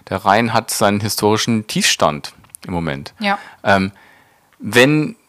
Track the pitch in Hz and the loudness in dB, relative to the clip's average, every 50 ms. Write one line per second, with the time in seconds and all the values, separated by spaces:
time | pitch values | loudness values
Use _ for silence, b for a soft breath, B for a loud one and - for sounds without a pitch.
0 | B - 98 95 - 101 98 107 120 113 107 117 - - - - 110 101 101 101 | B -8 -8 -2 2 2 4 4 4 2 0 -2 -2 -2 -2 0 2 2 2 2
1 | 104 104 - - - 104 107 107 - - 117 110 104 - - 170 - - - - | -2 -4 -4 0 0 2 2 2 0 -2 -2 -4 -4 -4 -4 -2 0 0 0 2
2 | 104 80 76 73 - - - _ - _ - - - - 90 87 85 78 71 69 | 0 0 0 -2 -8 -14 -18 _ -20 _ -20 -20 -12 -8 -6 -6 -4 -4 -6 -8
3 | 71 - - - 208 202 196 - B B B B - - 98 98 95 95 - b | -10 -14 -12 -8 -4 -4 -4 -4 B B B B 0 2 2 2 2 -2 -6 b
4 | b b b b b b b b b b b b - 104 101 120 123 139 151 151 | b b b b b b b b b b b b -8 0 2 4 4 4 4 2
5 | 151 - - _ _ | 0 -2 -6 _ _